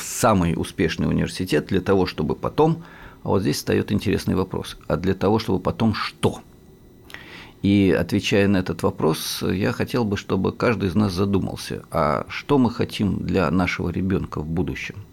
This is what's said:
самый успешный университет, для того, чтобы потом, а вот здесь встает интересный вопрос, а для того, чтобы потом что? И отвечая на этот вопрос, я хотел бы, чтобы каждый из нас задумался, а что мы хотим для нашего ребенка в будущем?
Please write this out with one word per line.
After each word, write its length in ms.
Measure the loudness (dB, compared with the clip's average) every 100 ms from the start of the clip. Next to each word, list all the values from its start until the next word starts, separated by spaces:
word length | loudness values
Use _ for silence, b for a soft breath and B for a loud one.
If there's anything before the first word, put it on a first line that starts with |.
самый 540 | -6 0 4 4 2 0
успешный 520 | -4 0 0 0 0
университет, 580 | 0 -2 -4 -2 0 0
для 140 | -2
того, 260 | 2 2 2
чтобы 300 | -2 -4 -2
потом, 480 | -2 2 2 2 B B B B
а 60 | -2
вот 120 | 0
здесь 140 | 0 -2
встает 340 | 0 0 0
интересный 460 | -2 0 0 0 0
вопрос, 420 | -2 -4 -8 -12 -4
а 100 | -2
для 180 | 0
того, 260 | 0 2 2
чтобы 180 | 0 -2
потом 360 | -2 0 0
что? 460 | 0 -6 -2 -2 -2 -12 -20 -20 -20 -20 -20 B B B B B B
И 320 | 2 6 6
отвечая 540 | 4 2 0 2 2 4
на 80 | 2
этот 260 | 0 -2
вопрос, 600 | -2 0 -2 -2 -6 -4
я 300 | -2 0 0
хотел 340 | -2 -2 0 0
бы, 100 | -2
чтобы 340 | -2 0 0
каждый 380 | 0 0 2 0
из 60 |
нас 180 | 2 2
задумался, 680 | 2 2 2 0 -6 -8 -10 -4
а 340 | 0 2 0 -2
что 260 | -10 0 2
мы 140 | 4
хотим 480 | 0 -4 0 -2 0
для 320 | 0 2 2
нашего 400 | 2 0 0 -4
ребенка 500 | -2 0 0 -2 -6
в 60 | -2
будущем? 480 | -2 -2 -4 -10 -12 -18